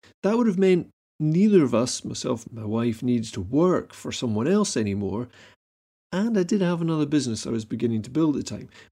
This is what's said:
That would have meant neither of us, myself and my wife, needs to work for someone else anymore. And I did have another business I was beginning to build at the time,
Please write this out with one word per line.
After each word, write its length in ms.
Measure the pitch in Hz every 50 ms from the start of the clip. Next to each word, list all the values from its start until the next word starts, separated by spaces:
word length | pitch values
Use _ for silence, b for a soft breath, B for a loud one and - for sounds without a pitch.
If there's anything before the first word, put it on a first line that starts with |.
| b b b _ -
That 140 | 196 226
would 100 | 240 240
have 100 | 220 175
meant 320 | 185 190 190 185 170 - - _ _ _ _ _ -
neither 440 | 151 156 160 180 208 214 202 175 143
of 120 | 120 120
us, 280 | 113 127 127 - - -
myself 420 | - 117 - - 131 123 113 -
and 100 | - 117
my 100 | 110 107
wife, 380 | 104 110 113 120 120 113 - 131
needs 280 | 123 123 117 110 -
to 100 | - 101
work 520 | 90 92 131 151 175 185 165 - - - -
for 180 | - - -
someone 360 | - - 131 117 104 107 120
else 280 | 160 196 214 202 - -
anymore. 540 | 131 107 101 98 101 101 92 95 117 120 B B B B B B _ _ _ _ _ _ _ _ _ _ _
And 260 | 170 185 214 240 220
I 60 | 190 180
did 180 | 180 214 196
have 200 | 180 175 175 165
another 240 | 170 165 160 151 147
business 420 | 139 151 147 123 120 107 - -
I 40 | -
was 140 | 117 113 110
beginning 360 | - 120 110 123 117 113 110 101
to 60 | 127
build 260 | 123 156 165 151 139
at 100 | - -
the 100 | - 104
time, 140 | - - B B B B B